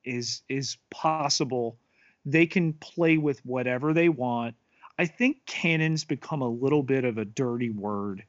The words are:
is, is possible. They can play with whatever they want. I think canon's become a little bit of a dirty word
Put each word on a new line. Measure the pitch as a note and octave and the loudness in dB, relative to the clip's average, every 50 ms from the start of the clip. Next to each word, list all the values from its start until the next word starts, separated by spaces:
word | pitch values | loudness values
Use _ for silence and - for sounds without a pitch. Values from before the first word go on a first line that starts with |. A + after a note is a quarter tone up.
| _ | _
is, | B2+ B2 B2 A#2+ - - - _ _ | -6 -6 -4 -4 -6 -8 -8 _ _
is | C3+ C#3 C3+ - - _ _ _ | -4 -4 -4 -6 -10 _ _ _
possible. | - - - D#3+ D#3+ D#3 D3 C#3+ - - D#3 B2+ B2+ B2 A#2 A#2 A2+ _ _ _ _ _ _ _ _ _ _ | -14 -2 -2 0 0 0 0 -2 0 -2 -2 -2 -2 -2 -2 -4 -6 _ _ _ _ _ _ _ _ _ _
They | C#3+ C#3 D#3+ E3+ | 2 4 4 4
can | E3 - G3 E3+ D#3+ D#3 | 6 4 2 2 2 -2
play | - - - - F3 E3+ E3 D#3+ D#3 | -4 -12 -12 -2 2 4 4 4 4
with | D3 D3 C3+ - _ | 4 0 -2 -2 _
whatever | B2 B2+ B2+ B2 B2+ B2 B2+ C3+ D3+ | -6 -4 -2 0 0 -2 0 0 2
they | D#3+ E3 E3+ E3+ | 4 4 4 4
want. | D#3+ - B2+ B2 A#2+ A#2+ A#2 A#2 A#2 _ _ _ _ _ - - _ - | 2 2 -2 -2 -2 -2 -4 -6 -8 _ _ _ _ _ -20 -14 _ -4
I | F3 | -4
think | E3 - - A#3+ C4 D4+ _ _ | -4 0 0 0 0 0 _ _
canon's | - - - - E3 D#3+ D#3 D#3+ D#3+ D#3+ D#3 - | -12 -8 -2 0 2 2 4 4 2 2 0 -2
become | - D3+ - - - D#3+ D3 | -4 -6 -6 -4 -6 -4 -2
a | C3 A#2+ | -2 -2
little | A#2 A#2+ C3 C3+ D3+ D3+ | -2 0 2 2 2 2
bit | C3+ B2 C3+ C3+ B2+ | 2 2 0 2 2
of | B2 A2 A2 | 0 -2 -2
a | G#2+ | -6
dirty | G2+ G#2+ - C3+ B2 A#2+ A#2+ B2 A#2 | -6 -2 -2 -2 -2 0 -2 -2 -4
word | A2 G#2 G2 G#2 G#2 G2+ G2+ G2+ F#2+ F#2+ - | -4 -4 -4 -4 -2 -2 -4 -4 -6 -8 -12